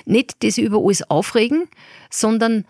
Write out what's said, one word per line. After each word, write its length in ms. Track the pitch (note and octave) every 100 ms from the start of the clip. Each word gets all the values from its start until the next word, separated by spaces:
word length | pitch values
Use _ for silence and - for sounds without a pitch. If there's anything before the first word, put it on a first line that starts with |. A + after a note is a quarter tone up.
| -
Nicht, 360 | A3 B3+ -
die 100 | -
sich 120 | -
über 140 | A2+ G#3+
alles 320 | F#3 G3 -
aufregen, 580 | D3 D3+ A#3+ A#3 D#4 F4 _ - - -
sondern, 560 | - A3 A3+ A3+ A3 -